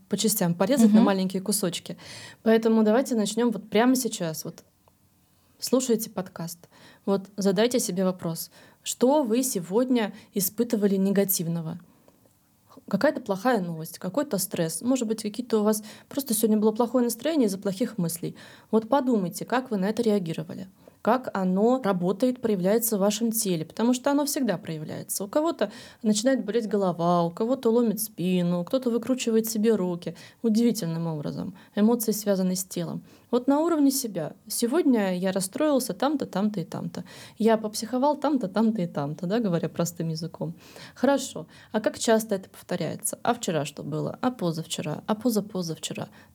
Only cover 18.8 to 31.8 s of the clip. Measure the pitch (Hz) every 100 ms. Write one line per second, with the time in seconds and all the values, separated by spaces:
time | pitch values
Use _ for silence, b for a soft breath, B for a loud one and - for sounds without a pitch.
18.8 | 226 277 254 226 180 - - 254 254 208
19.8 | 185 220 226 208 170 165 - - - b
20.8 | b b - 254 254 202 185 185 220 262
21.8 | 220 185 175 202 254 254 214 202 180 220
22.8 | 233 208 196 208 233 220 196 170 156 -
23.8 | 233 247 285 285 285 320 247 170 - 156
24.8 | 156 - - - 202 302 320 320 208 B
25.8 | B B 220 208 233 262 196 220 214 208
26.8 | 190 165 170 175 170 170 226 262 233 226
27.8 | 240 190 - - 175 185 175 175 175 262
28.8 | 254 233 233 254 233 226 220 220 220 208
29.8 | 180 175 175 170 B B 233 214 240 -
30.8 | 170 165 165 156 170 147 - B B -